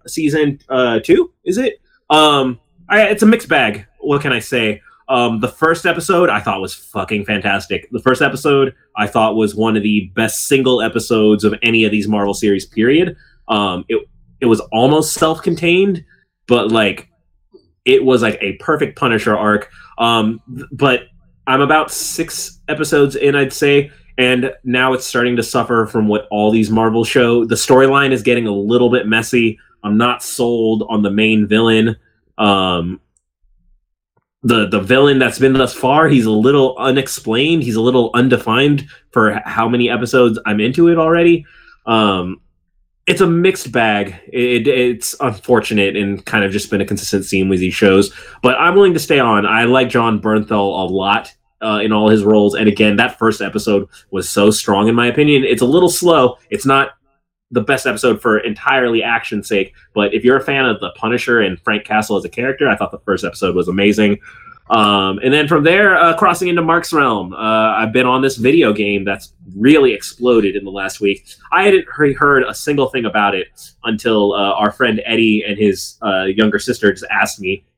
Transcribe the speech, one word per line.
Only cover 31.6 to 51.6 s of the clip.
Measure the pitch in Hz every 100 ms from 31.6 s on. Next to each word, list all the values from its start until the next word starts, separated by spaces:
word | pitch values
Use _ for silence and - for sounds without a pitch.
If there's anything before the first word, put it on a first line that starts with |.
| 113 110 113 110 _ _ _ -
Um, | 107 98 92 87 87 92 _ _ _ _ _ _ _ _ _ _ _ _ _ _
the, | 110 117 95
the | 104
villain | 95 127 143 135
that's | 123 120
been | 135
thus | 135 -
far, | - 127 147 160
he's | 135 110
a |
little | 107 123 143 131 -
unexplained. | 131 135 135 - 110 117 151 165
He's | 123 110
a |
little | 120 127 113 123
undefined | 127 120 117 117 147 143 - - _
for | 120 107
h-, | 104 -
how | 113 113
many | 120 117
episodes | 113 117 131 120 110 113
I'm | 104
into | 117 170 170
it | 165
already. | 160 170 170 170 - - _ _ 117
Um, | 113 104 92 90 - _ _ _ _ _ _ -
it's | 180
a | 180
mixed | 170 185 185 123
bag. | 120 110 104 95 87 -
It, | 123 123 120 120
it's | 127 123 120 - -
unfortunate | 131 98 - 117 - 104 98 104
and | 101 98 -
kind | 110
of | 98
just | 101 -
been | 101
a | 98
consistent | 101 - 101 -
theme | 95 95
with | 92
these | 92
shows, | - 101 95 - - - -
but | 123 123
I'm | 165 196
willing | 196
to | 160
stay | - 143
on. | 120 104 101
I | 110 120
like | 131 120
Jon | 123 117 104
Bernthal | 107 107 104 107 98 95 92
a |
lot, | 95 98 110 - _ _ _